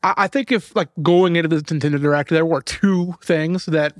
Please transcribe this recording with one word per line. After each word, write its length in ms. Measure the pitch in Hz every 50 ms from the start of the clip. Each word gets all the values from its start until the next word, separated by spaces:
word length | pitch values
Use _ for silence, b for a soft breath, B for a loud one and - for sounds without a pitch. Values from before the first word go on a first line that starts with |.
| -
I, 100 | 180 196 -
I 100 | 196 190
think 240 | - 277 269 - 262
if, 220 | 214 - - _
like, 120 | 208 175 - _ - 147
going 320 | 170 175 175 185 180 170
into 140 | 170 165 160
the 80 | 165
Nintendo 440 | 156 151 - 165 151 135 151 147 143
Direct, 300 | 143 147 147 147 143 -
there 160 | 165 160 165
were 160 | 165 165 - -
two 540 | - - - - 196 190 180 175 180 175 _
things 460 | - - 170 156 156 160 180 185 -
that 260 | - 160 156 151 151 - -